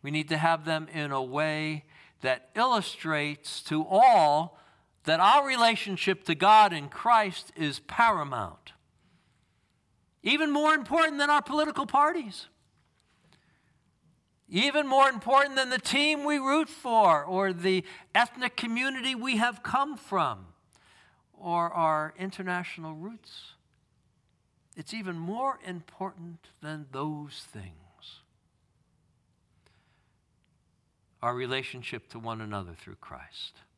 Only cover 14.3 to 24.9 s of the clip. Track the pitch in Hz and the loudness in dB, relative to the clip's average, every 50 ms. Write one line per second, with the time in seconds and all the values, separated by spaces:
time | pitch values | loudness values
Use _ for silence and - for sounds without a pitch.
14.3 | _ _ _ _ - 180 240 285 277 294 294 269 262 269 269 269 262 226 - 226 | _ _ _ _ -2 0 0 2 2 0 0 2 4 6 6 6 4 -2 -2 4
15.3 | 262 269 277 285 269 262 262 247 254 247 - - - 269 285 302 311 294 285 294 | 4 4 4 4 0 -2 -2 -2 -2 -4 -4 -2 0 0 2 2 0 0 0 -2
16.3 | 294 285 262 269 277 311 320 - - - - 262 233 226 214 180 160 147 143 156 | -2 0 0 0 2 0 0 -2 -6 -12 -6 0 4 6 6 6 6 4 2 -2
17.3 | 185 185 196 190 185 170 175 190 190 185 - - - - - _ _ 208 240 233 | -2 0 0 0 -2 -2 0 0 0 0 -2 -4 -14 -20 -20 _ _ 2 2 2
18.3 | - 247 254 247 - - - 233 226 233 254 269 269 262 247 262 262 233 226 262 | -2 -8 -8 -6 -6 -6 -8 -6 -4 -4 -4 -4 -6 -4 -6 -6 -6 -6 -4 -2
19.3 | 254 214 226 247 233 196 - - - - 277 294 294 220 - - 202 190 160 135 | 0 0 0 0 -2 -4 -10 -4 -2 -2 -2 -2 -4 -12 -12 -6 -2 -2 -2 -2
20.3 | 113 98 92 87 - _ _ _ _ _ _ _ _ _ _ _ _ _ _ _ | -4 -8 -12 -20 -20 _ _ _ _ _ _ _ _ _ _ _ _ _ _ _
21.3 | _ _ - 175 170 170 170 170 - 175 165 160 156 151 151 156 - - 185 190 | _ _ -8 -4 -2 -2 -2 -2 -2 0 0 0 0 0 -2 -6 -8 -10 -10 -10
22.3 | 190 - 190 185 180 180 180 - - - 165 160 160 156 165 202 233 220 _ - | -10 -10 -6 -6 -6 -6 -6 -8 -12 -14 -12 -14 -12 -12 -14 -14 -14 -16 _ -20
23.3 | - - - - - _ _ _ _ _ _ _ _ _ _ _ _ _ _ _ | -20 -20 -20 -20 -20 _ _ _ _ _ _ _ _ _ _ _ _ _ _ _
24.3 | _ _ _ _ _ _ _ _ _ - 151 - | _ _ _ _ _ _ _ _ _ -20 -18 -14